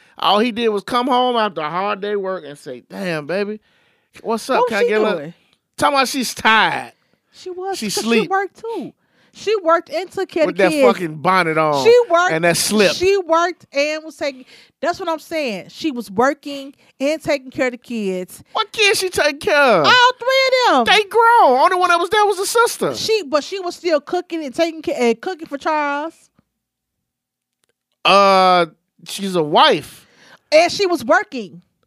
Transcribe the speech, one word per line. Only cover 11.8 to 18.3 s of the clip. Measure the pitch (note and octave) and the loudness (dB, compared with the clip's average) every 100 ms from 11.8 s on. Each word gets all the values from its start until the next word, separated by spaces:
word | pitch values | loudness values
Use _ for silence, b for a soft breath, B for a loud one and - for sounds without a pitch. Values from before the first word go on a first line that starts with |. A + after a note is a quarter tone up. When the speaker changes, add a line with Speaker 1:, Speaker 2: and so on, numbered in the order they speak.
Speaker 2:
She | C3+ B4 A#4 | 4 4 4
worked | E4+ F4+ | 2 4
Speaker 1:
and | D#3+ | 4
that | E3+ E3 | 4 2
slip. | - G#3 F#3+ | 0 2 2
Speaker 2:
she | D3 F4+ G4+ | 2 2 0
worked | E4+ D#4+ F4 F4 _ | 2 0 0 -4 _
and | C#4 D4 D#4 | -4 -2 -4
was | D#4 - | -10 -8
taking, | D4+ C4 B3+ b b b | -8 -8 -18 b b b
that's | D4+ F4 | -6 -4
what | F4+ | -6
I'm | D#4+ | -8
saying. | - E4 C#4 F#3+ F3+ | -6 -6 -6 -8 -12
She | - D#4+ | -8 -6
was | A#3+ G#3 | -6 -8
working | F#3+ B3+ D4+ C#4+ C#4 C#4 - b b | -2 0 -2 -8 -14 -14 -20 b b
and | C4+ D#4 | -4 -4
taking | - C#4+ C4 | -4 -4 -6
care | - C4 | -4 -4
of | |
the | A#3+ | -4
kids. | - A#3 G3+ F#3 F#3 | -10 -6 -4 -6 -8